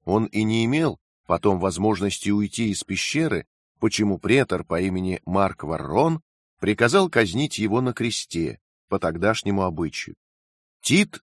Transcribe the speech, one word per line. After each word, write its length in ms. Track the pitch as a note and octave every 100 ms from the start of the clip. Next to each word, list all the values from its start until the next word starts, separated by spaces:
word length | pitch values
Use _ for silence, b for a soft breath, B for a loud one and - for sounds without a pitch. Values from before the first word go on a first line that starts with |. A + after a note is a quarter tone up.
| -
Он 200 | G#2 A2+
и 180 | G#2
не 200 | G#2+ A2+ A2+
имел 340 | D3 D#3+ - _ _ -
потом 340 | E2+ G#2 F#2
возможности 720 | F#2+ E2+ G#2+ G2+ G2+ - G#2
уйти 400 | G2+ G#2 - A2+
из 140 | F#2+
пещеры, 640 | - F#2+ - D3 D#3+ E2+ - _ _ _
почему 400 | A2+ - G#2 F2+
претор 440 | F#2+ C3 - F2
по 160 | - E2+
имени 420 | F#2+ F#2 F#2 F2+ -
Марк 380 | F#2+ F#2+ -
Варрон 580 | D2 D#2+ C#2 F2 D#3+ D#3+ - _ _ _
приказал 500 | F2+ G#2 A#2 F#3 F#3
казнить 480 | B2+ G#2 G2+ D3 -
его 240 | G#2 A2+
на 120 | B2+
кресте 640 | A#2+ A#2 - - E2 D#2 - _ _ _
по 100 | F#2+
тогдашнему 640 | E2 E2 G2+ A2 G2+ G2
обычаю. 520 | F#2 D#2+ D#2+ - - - _ _ _ _ _ _
Тит 420 | - E3+ G#3 -